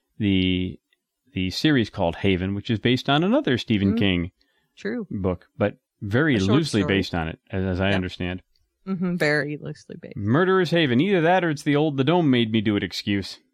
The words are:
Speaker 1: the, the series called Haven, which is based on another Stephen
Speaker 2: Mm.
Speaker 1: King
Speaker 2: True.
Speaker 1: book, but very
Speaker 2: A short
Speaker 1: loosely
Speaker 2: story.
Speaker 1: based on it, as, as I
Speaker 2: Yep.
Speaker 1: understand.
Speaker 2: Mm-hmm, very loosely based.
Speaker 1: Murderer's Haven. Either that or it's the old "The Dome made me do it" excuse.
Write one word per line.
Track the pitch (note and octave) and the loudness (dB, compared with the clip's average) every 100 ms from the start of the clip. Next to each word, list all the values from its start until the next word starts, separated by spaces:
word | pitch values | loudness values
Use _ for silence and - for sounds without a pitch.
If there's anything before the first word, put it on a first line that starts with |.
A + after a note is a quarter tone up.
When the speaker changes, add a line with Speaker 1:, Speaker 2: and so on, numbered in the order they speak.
| _ - | _ -4
Speaker 1:
the, | G#2 F#2+ F#2 F2+ F2+ - _ _ _ _ _ | 2 2 2 0 -4 -10 _ _ _ _ _
the | F#2+ F#2 | -4 -4
series | - D#3 C#3 G#2+ | -2 2 2 0
called | - E2+ - | 0 -2 0
Haven, | G2 F2+ F#2 | 0 0 0
which | G2+ - | -4 -4
is | A2 | -2
based | A#2+ B2+ - | 0 0 0
on | D3 | 0
another | F3+ C#4 B3+ A#2+ | 2 0 0 -2
Stephen | - G#2+ G2 | 0 0 2
Speaker 2:
Mm. | G#2+ | 2
Speaker 1:
King | G2+ F2 E2+ _ _ _ _ _ | 0 0 -2 _ _ _ _ _
Speaker 2:
True. | G3+ A#3+ G3 | -10 -8 -8
Speaker 1:
book, | G#2+ F#2 F2+ _ - | -4 -4 -4 _ -4
but | G#2+ - _ - | -4 -4 _ -14
very | G#2 A#2 D#3+ A2+ | -4 0 2 2
Speaker 2:
A | |
short | F#2+ | 4
Speaker 1:
loosely | C3+ D#3 G#2+ | 2 2 0
Speaker 2:
story. | F#2+ G2 | 2 0
Speaker 1:
based | F2+ | 0
on | F2 D#2+ | -4 -6
it, | - - | -8 -8
as, | F#2+ | -4
as | F#2+ F2+ | -2 0
I | F#2+ | 0
Speaker 2:
Yep. | |
Speaker 1:
understand. | F#2+ F2+ - F2+ F#2 _ _ _ _ F#3+ | 0 -4 -6 -8 -8 _ _ _ _ -8
Speaker 2:
Mm-hmm, | F#3 F#3 F3 | -6 -4 -2
very | D3+ D3+ D3 D3 | 0 0 -2 -8
loosely | D3 D3+ - - | -12 -14 -16 -18
based. | - - | -14 -6
Speaker 1:
Murderer's | G2+ C#3 F#3 F#3+ E3+ | 0 2 2 2 2
Haven. | E3+ D3 A#2+ | 2 2 2
Either | F#3+ F#3 | 2 2
that | D#3+ F#3 | 4 2
or | F3 | 0
it's | C#3+ | -2
the | D3+ C#3+ | 0 0
old | D#3 C#3 | 2 0
"The | |
Dome | C3+ F3+ D#3 | 2 2 4
made | B2 A2+ | 4 2
me | A2+ | 0
do | G#2+ | 2
it" | G2+ | 0
excuse. | F#2+ - G#2 G2+ F#2+ - _ | -2 -6 -2 -2 -4 -12 _